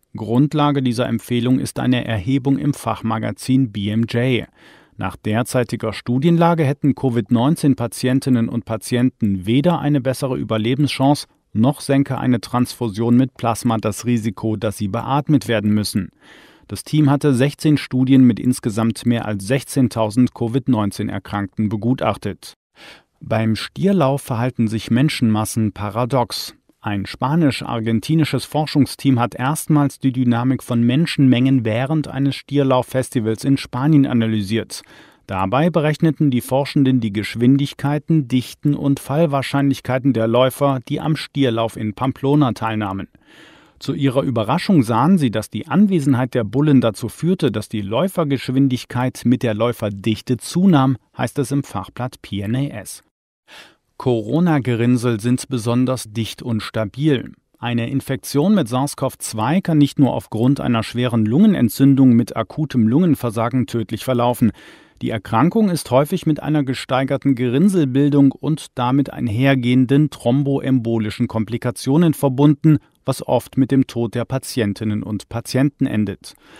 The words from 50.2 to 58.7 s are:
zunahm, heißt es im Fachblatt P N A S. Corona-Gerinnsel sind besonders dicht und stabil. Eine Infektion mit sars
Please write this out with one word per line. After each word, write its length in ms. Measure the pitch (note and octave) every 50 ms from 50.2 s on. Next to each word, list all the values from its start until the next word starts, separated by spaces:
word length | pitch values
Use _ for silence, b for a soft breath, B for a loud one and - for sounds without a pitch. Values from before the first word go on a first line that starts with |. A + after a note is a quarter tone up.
| - - B2+
zunahm, 580 | - - - - F3 F#3 G3 E3 C3+ C3 C3+ C3 - _ _ _
heißt 200 | - B2 A#2+ - D3+
es 120 | C3 -
im 140 | C#3+ C#3+ C3+
Fachblatt 560 | - - - F#2 - - - B2 C3 - -
P 180 | - - G2+ G2
N 160 | G2 G#2 A#2
A 60 | C3
S. 420 | C#3+ - B2+ G#2 - - - - _ _ _ _ _ _ _ _ _ B B B B B B B B _ _
Corona-Gerinnsel 1200 | - - C3 A#2+ A2+ G#2 G#2+ B2 D#3+ F3+ F3 D#3 C#3 G#2+ B2 A#2+ A2 A#2 A#2+ B2+ A#2 A#2 B2 A#2 G#2
sind 300 | A2 B2 B2+ B2 - -
besonders 560 | C3 A#2+ G#2 A#2+ A#2+ B2 B2+ B2+ C3 A#2+ - A2 G#2
dicht 280 | A#2 A2 - - -
und 200 | - B2 A2+ G#2+
stabil. 720 | - - - A2+ A2 G2 - C3 D3 D#3 C#3 A#2 - - - _ _ _ _ -
Eine 300 | A2+ A#2+ A#2+ A#2 A#2 A#2+
Infektion 640 | C3+ C3+ - - C3+ C3 - - - C#3 D3+ G3 G#3+
mit 140 | F#3+ C#3+
sars 260 | G#2